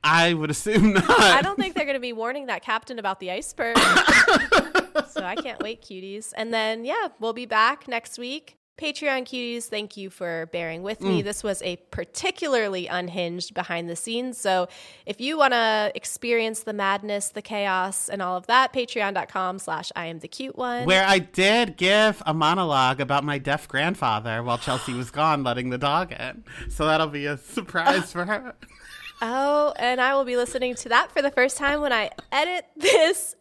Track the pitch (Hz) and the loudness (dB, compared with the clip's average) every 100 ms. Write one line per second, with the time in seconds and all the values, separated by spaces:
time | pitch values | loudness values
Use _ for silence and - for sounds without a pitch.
0 | 151 165 170 165 151 147 - 220 214 196 | 4 4 4 2 -2 -2 2 6 6 6
1 | - 480 415 349 370 403 381 339 285 269 | 6 8 8 8 4 -2 -2 -2 -2 -2
2 | 247 220 226 277 262 - - 226 - 233 | -4 -4 -4 -6 -6 -6 -2 -4 -4 -6
3 | 202 190 180 190 - - 233 226 - - | -4 -4 -6 -6 -8 -4 0 4 6 6
4 | - - - 349 330 440 - 370 - 311 | 6 6 6 4 4 2 2 -2 0 -6
5 | 285 311 180 226 269 - 214 226 - 185 | -4 -8 -6 -6 -8 -8 -8 -8 -14 -14
6 | 190 202 220 - 226 226 220 226 240 415 | -12 -12 -12 -8 -4 -2 -2 -4 -4 -4
7 | 370 _ 226 226 240 220 226 285 - 233 | -4 _ -6 -6 -2 2 2 0 -6 -8
8 | 233 - 247 294 _ _ _ - 311 294 | -8 -12 -10 -12 _ _ _ -8 -8 -4
9 | 294 262 247 254 240 233 - 214 208 202 | -2 -2 -4 -8 -6 -8 -6 -8 -8 -12
10 | 190 - 175 165 165 170 170 165 190 220 | -14 -10 -6 -6 -6 -6 -6 -6 -8 -4
11 | 196 180 202 208 214 190 185 175 _ - | 0 0 0 -6 -6 -4 -6 -8 _ -10
12 | 170 - 349 339 311 247 208 185 175 180 | -10 -4 -4 -4 0 0 0 -4 -4 -4
13 | 180 180 170 175 - - - 170 170 170 | -4 -4 -6 -6 -8 -6 -4 -6 -6 -8
14 | 233 226 254 233 202 185 180 - - - | -6 -6 -6 -4 0 0 0 -8 -20 -16
15 | - 208 262 311 269 240 226 214 208 - | -12 -6 -4 2 4 4 2 2 0 -4
16 | - - 240 233 226 220 - 208 196 202 | -10 -6 0 2 0 -4 -6 -2 0 0
17 | 208 202 202 214 - 208 202 185 190 185 | -2 -4 -4 -10 -8 -4 0 0 -2 -4
18 | - 196 180 180 185 254 262 262 240 233 | -6 -4 -4 -4 2 4 4 0 -4 -2
19 | 202 190 - 196 185 190 - 160 175 - | -2 -2 -4 -4 -4 -4 -6 -6 -6 -8
20 | 165 165 165 - 262 - 247 240 175 185 | -8 -10 -14 -12 -12 -6 -4 -2 2 4
21 | 190 190 151 - 196 226 226 151 180 208 | 6 4 2 2 4 4 2 0 4 6
22 | 214 196 160 156 156 185 175 139 131 131 | 4 2 -2 2 2 2 2 4 4 2
23 | 139 143 147 143 143 151 - 135 160 - | 0 0 0 -4 -2 -4 -2 -2 0 0
24 | 127 107 113 113 120 120 - 127 131 123 | 0 0 -2 -4 -2 -4 -2 -4 -4 -8
25 | 123 139 156 147 127 120 127 123 143 156 | -6 0 2 2 0 -2 -4 -2 0 0
26 | 180 - 131 - - - - - 156 156 | -2 -8 -12 -12 -18 -14 -12 -2 2 2
27 | 160 143 143 143 - - 180 175 175 190 | 2 -2 -6 -6 -6 -8 -4 0 2 2
28 | 175 180 175 208 254 - - - - - | -2 -6 -4 -4 -6 -18 -20 -20 -20 -18
29 | - - 233 254 277 294 294 - 240 254 | -18 -6 -4 0 2 2 2 2 0 2
30 | 254 277 254 247 247 254 254 240 226 233 | 2 2 0 -2 -2 -2 -4 -6 2 2
31 | 359 - 277 277 254 - 285 294 294 233 | 2 0 0 2 2 2 -2 0 0 0
32 | 208 - - 269 330 359 - 311 349 - | -2 -8 -4 0 0 -2 -6 0 4 6
33 | 320 381 - - | 6 4 -4 -12